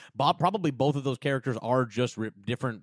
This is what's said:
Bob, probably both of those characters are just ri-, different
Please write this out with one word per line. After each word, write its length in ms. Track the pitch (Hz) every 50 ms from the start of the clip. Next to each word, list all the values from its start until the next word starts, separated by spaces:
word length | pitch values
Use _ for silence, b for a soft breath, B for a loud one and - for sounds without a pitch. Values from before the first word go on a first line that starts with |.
| B B B
Bob, 240 | 117 135 156 180 -
probably 320 | 165 180 196 214 170 151
both 240 | 131 120 135 147 135
of 80 | 143
those 160 | 131 139 127 -
characters 380 | - 143 139 131 - 139 117 113
are 240 | - 113 123 131 123
just 320 | 113 101 117 123 120 -
ri-, 140 | 107 110 110 - 101 98
different 360 | 113 123 - - 127 113 95